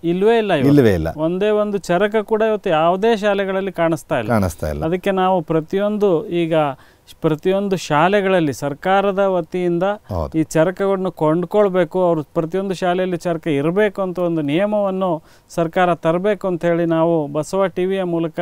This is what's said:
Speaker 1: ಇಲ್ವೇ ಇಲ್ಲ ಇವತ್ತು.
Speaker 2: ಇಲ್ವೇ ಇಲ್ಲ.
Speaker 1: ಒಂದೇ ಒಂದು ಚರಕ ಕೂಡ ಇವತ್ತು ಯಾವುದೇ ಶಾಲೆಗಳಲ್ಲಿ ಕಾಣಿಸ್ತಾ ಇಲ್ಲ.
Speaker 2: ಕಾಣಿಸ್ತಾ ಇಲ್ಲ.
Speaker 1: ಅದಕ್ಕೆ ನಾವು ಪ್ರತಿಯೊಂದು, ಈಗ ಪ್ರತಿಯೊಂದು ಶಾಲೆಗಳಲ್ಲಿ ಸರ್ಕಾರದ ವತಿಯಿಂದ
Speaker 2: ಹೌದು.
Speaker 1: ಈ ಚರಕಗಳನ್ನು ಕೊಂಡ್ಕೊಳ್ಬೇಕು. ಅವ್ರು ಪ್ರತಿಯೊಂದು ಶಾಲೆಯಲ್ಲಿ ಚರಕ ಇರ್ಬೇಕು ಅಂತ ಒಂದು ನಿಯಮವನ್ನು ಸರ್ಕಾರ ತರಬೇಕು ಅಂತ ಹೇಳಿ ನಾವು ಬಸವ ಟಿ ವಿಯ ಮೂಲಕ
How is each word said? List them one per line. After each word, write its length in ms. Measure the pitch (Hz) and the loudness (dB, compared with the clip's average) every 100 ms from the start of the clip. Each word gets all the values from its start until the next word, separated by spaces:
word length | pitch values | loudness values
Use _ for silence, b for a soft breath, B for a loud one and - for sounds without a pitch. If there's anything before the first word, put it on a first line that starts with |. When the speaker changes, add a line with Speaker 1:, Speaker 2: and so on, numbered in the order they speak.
Speaker 1:
ಇಲ್ವೇ 340 | 165 180 208 233 | -4 0 2 2
ಇಲ್ಲ 160 | 208 | 2
ಇವತ್ತು. 200 | 160 135 | 2 4
Speaker 2:
ಇಲ್ವೇ 200 | 143 113 | 6 6
ಇಲ್ಲ. 140 | 90 80 143 | 4 0 -2
Speaker 1:
ಒಂದೇ 320 | 160 180 208 | -2 0 0
ಒಂದು 280 | 208 208 202 | 0 0 -4
ಚರಕ 380 | - 175 208 220 | -2 0 0 0
ಕೂಡ 200 | 208 214 | -2 0
ಇವತ್ತು 280 | 220 214 196 | 0 0 0
ಯಾವುದೇ 480 | 156 165 190 220 220 | 2 2 2 2 2
ಶಾಲೆಗಳಲ್ಲಿ 540 | 208 202 196 190 190 | 0 0 -2 -2 -4
ಕಾಣಿಸ್ತಾ 480 | 175 330 - - 131 | -2 0 0 -2 -4
ಇಲ್ಲ. 100 | 110 | 0
Speaker 2:
ಕಾಣಿಸ್ತಾ 400 | 113 95 - 76 | 2 0 -2 -6
ಇಲ್ಲ. 160 | 73 160 | -4 -2
Speaker 1:
ಅದಕ್ಕೆ 260 | 180 202 | -2 -2
ನಾವು 300 | 190 185 185 | 0 2 0
ಪ್ರತಿಯೊಂದು, 880 | 160 160 156 190 208 208 208 165 - | 0 -2 -2 -2 -2 0 2 0 0
ಈಗ 260 | 175 165 160 147 131 b b - - | -2 0 2 0 -4 b b -20 -6
ಪ್ರತಿಯೊಂದು 540 | 160 151 185 190 202 185 | -2 0 0 0 0 -4
ಶಾಲೆಗಳಲ್ಲಿ 800 | - 147 175 202 190 185 156 | 0 2 4 2 2 2 0
ಸರ್ಕಾರದ 680 | 127 143 147 185 196 202 190 | -2 -6 -4 0 2 2 0
ವತಿಯಿಂದ 640 | 196 185 160 185 180 170 | 0 0 -2 -4 -2 0
Speaker 2:
ಹೌದು. 560 | 190 208 - 90 73 160 | -2 -4 -6 -6 -4 -2
Speaker 1:
ಈ 40 | |
ಚರಕಗಳನ್ನು 680 | 151 160 165 180 196 196 185 | 0 2 0 0 -2 -2 -4
ಕೊಂಡ್ಕೊಳ್ಬೇಕು. 920 | - 156 165 175 208 202 185 165 185 | -2 0 0 0 2 2 2 0 0
ಅವ್ರು 200 | 180 165 | 0 0
ಪ್ರತಿಯೊಂದು 500 | 143 175 165 190 196 | -2 -4 -4 -4 -4
ಶಾಲೆಯಲ್ಲಿ 440 | 180 185 185 185 175 | -4 -2 -2 -2 -4
ಚರಕ 300 | 180 165 170 | -4 -4 -2
ಇರ್ಬೇಕು 540 | 139 151 185 214 190 | -2 0 0 0 -2
ಅಂತ 180 | 190 180 | -6 -4
ಒಂದು 220 | 175 165 | -2 -2
ನಿಯಮವನ್ನು 840 | 143 156 208 208 196 190 185 156 b b _ - | -2 0 0 0 -2 -2 -2 -4 b b _ -4
ಸರ್ಕಾರ 400 | 170 185 180 165 | -2 0 0 2
ತರಬೇಕು 520 | 165 175 202 190 196 | 0 0 0 -2 -2
ಅಂತ 180 | 175 175 | -2 0
ಹೇಳಿ 200 | 170 170 | 0 0
ನಾವು 420 | 165 165 165 143 | 2 2 0 -2
ಬಸವ 400 | 151 147 190 190 | -4 -4 0 0
ಟಿ 180 | 185 185 | 0 -4
ವಿಯ 180 | 190 | -2
ಮೂಲಕ 360 | 180 165 165 165 | -2 -2 -4 -2